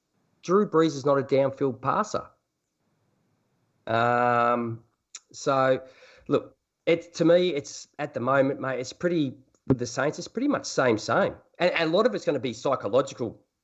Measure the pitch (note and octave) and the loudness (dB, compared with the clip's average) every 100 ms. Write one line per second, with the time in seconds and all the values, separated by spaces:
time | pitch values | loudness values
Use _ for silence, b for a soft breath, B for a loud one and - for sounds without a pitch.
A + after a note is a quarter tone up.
0 | _ _ _ _ - F#3+ G#3 D#3+ D#3+ C#3+ | _ _ _ _ 0 0 2 2 2 0
1 | C3+ C#3 C3 C3+ C3+ C3 C#3 A#2+ C3+ F#3 | 0 0 2 2 0 0 -4 -2 -2 -2
2 | G#3+ - - _ _ _ _ _ _ _ | -2 -6 -8 _ _ _ _ _ _ _
3 | _ _ _ _ _ _ _ _ - A2+ | _ _ _ _ _ _ _ _ -2 0
4 | A#2 A#2+ A#2+ A#2+ A#2+ A#2+ A#2 A#2 - _ | 2 2 4 4 4 2 -2 -8 -16 _
5 | _ - - - D3 C3+ C3 C3 B B | _ -20 -20 -6 -2 2 2 2 B B
6 | B B - C#3 - _ _ _ - E3 | B B -4 -2 -4 _ _ _ -2 -2
7 | - - E3 F3 F3+ C#3+ C#3 - - - | -2 0 4 4 2 -2 -8 -16 -16 -10
8 | D3 B2+ B2 C3+ C3+ C#3 C3 B2+ B2+ - | -8 -4 2 2 2 0 -6 -6 -8 -4
9 | F3 E3+ C#3 - _ _ - B2+ A#2+ - | -2 0 -2 -6 _ _ -2 0 0 -2
10 | C#3 E3+ - - C#4+ A3+ - - B2+ G#2+ | -2 -4 -10 -4 -2 -2 -2 0 2 2
11 | - C3+ G3 - _ - F3 D#3+ D#3+ F3 | 0 0 0 -4 _ -2 0 2 2 2
12 | A3 G3+ - C#3+ C3 A2+ D3 B2+ G#2+ B2 | 2 0 -2 -2 -4 -4 -2 -2 0 0
13 | C#3 - A2+ - _ _ | 0 -4 -8 -8 _ _